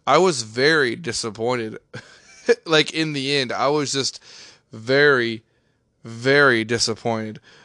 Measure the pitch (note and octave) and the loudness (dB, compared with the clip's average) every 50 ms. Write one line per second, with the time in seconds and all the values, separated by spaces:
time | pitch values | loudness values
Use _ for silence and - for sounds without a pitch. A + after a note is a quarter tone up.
0 | _ B2+ C#3 D#3+ F#3 F#3+ D3+ B2 A#2 G#2+ A2 B2 C3+ D3+ D#3+ D#3 C#3 A#2+ A2+ - | _ 2 4 4 4 2 0 -2 -6 -8 -4 0 2 2 4 2 2 0 -2 -6
1 | - A#2+ A2 - - A2+ G2 G#2+ A2+ B2 B2+ A#2+ A2 G#2+ - - _ _ - A2 | -6 -8 -8 -6 -6 -8 -8 -6 -4 -4 -4 -4 -6 -8 -10 -14 _ _ -18 -18
2 | - - - - _ _ - - - - A#3 - - E3+ D#3+ D#3 - - - D#3+ | -18 -20 -20 -20 _ _ -20 -4 0 0 0 0 0 0 2 2 2 2 -2 -4
3 | D#3+ D#3 D3 C#3 C3 C#3 C#3+ C#3 C3 A#2 G#2+ F#2+ A#2+ C#3 D3 D3+ C#3+ A#2+ C#3 C3+ | -4 -4 -4 -4 -4 -2 -2 -2 -2 -2 -2 -2 0 0 0 0 -2 -2 -2 -4
4 | B2+ - - - _ - - - - - - _ _ _ - A2+ A2 A#2+ C3 C#3+ | -4 -4 -6 -10 _ -20 -20 -20 -20 -20 -20 _ _ _ -20 -10 -4 0 2 4
5 | D3 D3 C3+ B2 A#2 A#2 A2+ A2 - _ _ _ _ _ _ _ _ _ _ _ | 6 6 4 4 2 -2 -4 -8 -12 _ _ _ _ _ _ _ _ _ _ _
6 | - A#2+ A2+ A#2 A#2+ C3+ C#3 D3 C#3+ C3+ A#2+ A2+ A2 A2 A#2+ A2 - A#2+ A2 - | -20 -18 -12 -4 0 2 4 6 6 4 4 2 0 -2 -2 -2 -2 -4 -4 -4
7 | - A#2+ A2+ A2 A2 A2 G#2+ - _ _ - - _ | -4 -4 -4 -4 -6 -10 -12 -16 _ _ -20 -20 _